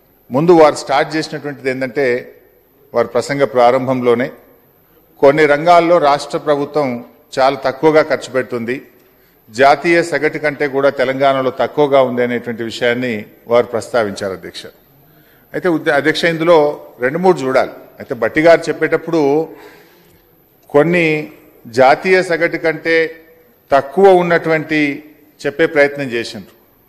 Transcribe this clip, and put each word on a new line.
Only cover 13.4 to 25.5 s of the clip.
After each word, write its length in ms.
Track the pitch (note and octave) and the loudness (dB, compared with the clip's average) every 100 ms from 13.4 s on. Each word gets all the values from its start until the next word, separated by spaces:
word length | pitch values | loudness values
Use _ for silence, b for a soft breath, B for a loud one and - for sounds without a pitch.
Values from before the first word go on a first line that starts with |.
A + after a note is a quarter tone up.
| - | -2
వారు 180 | A#2 A#2 | 0 0
ప్రస్తావించారు, 680 | A2+ - B2 G#2+ G2 G2+ | -4 -4 -2 -2 -4 -10
అధ్యక్ష. 300 | F2+ F2 - F2 _ _ _ _ b b b b | -10 -14 -18 -20 _ _ _ _ b b b b
అయితే 140 | C#3+ F3+ | -6 -2
ఉద్ద-, 220 | D#3 D3 | -2 0
అధ్యక్ష, 340 | C#3+ C#3+ D#3 | 0 0 0
ఇందులో 640 | E3+ E3 E3 E3 D3 D3 - - | -2 -2 2 4 2 -4 -14 -6
రెండు 180 | B2+ E3 | -6 0
మూడు 200 | F#3 D#3+ | 0 0
చూడాలి. 320 | C3 C3 G2+ | 0 0 -2
అయితే 440 | - - - G#2+ | -6 -20 -18 -12
బట్టి 260 | B2 A2+ D#3 | -4 -4 2
గారు 200 | E3 D#3+ D#3 | 4 4 0
చెప్పేటప్పుడు 800 | D3+ D#3 D#3+ E3 E3 C#3 D3 D#3+ - B B B B B B B _ _ _ _ | -6 -4 -4 -2 -2 0 0 -4 -12 B B B B B B B _ _ _ _
కొన్ని 600 | C#3+ D#3+ F3 D#3+ D3+ D3+ - _ _ B2 | 0 2 2 0 -2 -8 -18 _ _ -8
జాతీయ 560 | A2+ C3 D3+ F#3+ F#3 | 2 4 4 2 0
సగటు 340 | E3+ D#3+ E3 E3 | 0 -2 -2 -2
కంటే 600 | E3 D#3 E3 E3 D#3+ - - _ _ _ - | -4 -4 -2 -2 -2 -8 -20 _ _ _ -2
తక్కువ 380 | C#3 C3+ F#3+ G3 | 0 0 4 6
ఉన్నటువంటి 960 | F3+ F3 E3+ E3 D#3+ D#3 D#3 D3 C#3 - _ _ _ | 6 4 0 0 -2 -2 -2 -2 -4 -14 _ _ _
చెప్పే 200 | D3 | -8